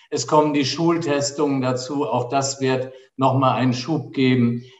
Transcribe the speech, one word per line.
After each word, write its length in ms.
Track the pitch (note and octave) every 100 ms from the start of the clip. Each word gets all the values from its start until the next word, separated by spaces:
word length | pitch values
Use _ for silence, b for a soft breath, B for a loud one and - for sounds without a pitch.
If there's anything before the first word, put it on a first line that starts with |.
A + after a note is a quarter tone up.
| B
Es 180 | C#3+ -
kommen 260 | D3+ D3+
die 100 | D3
Schultestungen 960 | B2+ D3 E3 E3 C#3+ C#3+ C3+ - C#3+ C3+
dazu. 460 | B2+ B2 - C#3+ D3
Auch 220 | B2+ A#2+
das 320 | C#3 B2+ -
wird 320 | C3 B2+ - B B -
noch 180 | C3
mal 200 | B2+ C3
einen 200 | A#2+ B2+
Schub 380 | A#2+ - B2+ -
geben. 500 | - C3 C3 A#2+ A#2+ B